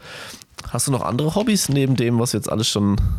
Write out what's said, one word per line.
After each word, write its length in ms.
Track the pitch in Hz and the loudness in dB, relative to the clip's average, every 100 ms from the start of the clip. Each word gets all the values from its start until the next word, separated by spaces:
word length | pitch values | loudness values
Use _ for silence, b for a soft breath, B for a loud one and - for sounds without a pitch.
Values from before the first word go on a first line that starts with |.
| B B B B B - - | B B B B B -18 -8
Hast 160 | 123 143 | -4 -2
du 40 | |
noch 100 | 131 | 0
andere 320 | 82 120 156 | 0 0 0
Hobbys 340 | 202 220 196 - | 0 2 0 2
neben 280 | 139 135 127 | 2 2 2
dem, 220 | 117 117 | 2 2
was 140 | 120 | 2
jetzt 180 | 107 - | -2 -2
alles 180 | 107 110 | -2 0
schon, 280 | 104 101 101 B | 2 2 2 B